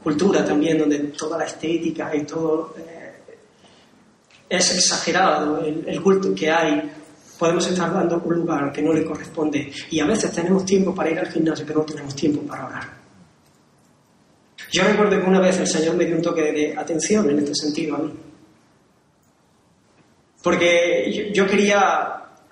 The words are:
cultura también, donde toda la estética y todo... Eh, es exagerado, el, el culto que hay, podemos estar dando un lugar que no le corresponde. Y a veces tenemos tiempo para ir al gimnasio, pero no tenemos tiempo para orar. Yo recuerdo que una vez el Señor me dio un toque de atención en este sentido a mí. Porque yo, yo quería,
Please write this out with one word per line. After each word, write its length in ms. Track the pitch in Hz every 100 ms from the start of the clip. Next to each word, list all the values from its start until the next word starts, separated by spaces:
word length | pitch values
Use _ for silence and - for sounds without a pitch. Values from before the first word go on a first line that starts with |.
cultura 420 | 160 151 190 156
también, 320 | 139 147 160 156
donde 200 | 151 147
toda 400 | 147 - 156 160
la 60 |
estética 680 | 160 - 156 165 160 - 147
y 100 | 151
todo... 500 | 147 165 160 160 - -
Eh, 460 | 165 - - - - - _ _ - - _ _ _ _ _ - -
es 240 | 180 180 185
exagerado, 880 | - 175 - 175 190 151 151 151
el, 240 | 156 160 -
el 140 | 156
culto 320 | 185 190 190
que 160 | 190 156
hay, 420 | 160 160 151 151 - - - - -
podemos 280 | 165 180 -
estar 240 | - 170
dando 240 | 185 170 170
un 160 | 165
lugar 360 | 170 156 147 139
que 120 | 147
no 100 | 156
le 140 | 156 156
corresponde. 680 | 151 - - 151 143 - - -
Y 100 | 160
a 40 |
veces 260 | 156 214 -
tenemos 340 | - 175 190 -
tiempo 280 | 196 185
para 160 | - 156
ir 80 | 165
al 100 | 180
gimnasio, 360 | 170 160 151 151
pero 120 | 151
no 80 | 151
tenemos 280 | 147 139
tiempo 280 | - 156 -
para 240 | - - -
orar. 240 | - - - - - - _ _ _ _ _ _ _ _ _ _ _ _ - -
Yo 140 | 170
recuerdo 340 | 196 208 202 190
que 40 | 185
una 140 | 190
vez 180 | 185 -
el 80 | 160
Señor 300 | 160 160 170
me 80 |
dio 120 | 165 165
un 60 |
toque 200 | 165 160 151
de 240 | 147 151 -
atención 540 | - 160 - 214 147
en 80 | 147
este 160 | 143
sentido 420 | - 151 151 156 143
a 20 |
mí. 120 | - - - - - _ _ _ _ _ _ _ _ _ _ _ _ _ _ _ _ _ _ _
Porque 680 | 175 170 170 170 175 - -
yo, 220 | 202 214 180
yo 60 | 196
quería, 720 | 208 202 202 185 - - - - - _